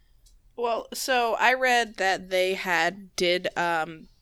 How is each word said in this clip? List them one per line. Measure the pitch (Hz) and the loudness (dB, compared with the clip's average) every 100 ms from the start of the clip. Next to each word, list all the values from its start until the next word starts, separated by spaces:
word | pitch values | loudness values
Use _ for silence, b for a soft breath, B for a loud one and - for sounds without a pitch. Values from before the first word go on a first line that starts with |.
| _ _ _ - _ - | _ _ _ -20 _ -6
Well, | 233 226 - | -4 -4 -6
so | - - 247 233 - | -8 -2 0 2 2
I | 233 | 2
read | 254 254 240 220 220 | 4 4 2 0 -2
that | 190 185 185 | 0 0 -2
they | 185 185 | 0 0
had | 185 190 170 170 202 190 - | 0 0 2 2 -2 -10 0
did, | 180 180 180 - | 2 2 0 -2
um, | 170 165 160 160 - _ | -2 -2 -4 -10 -20 _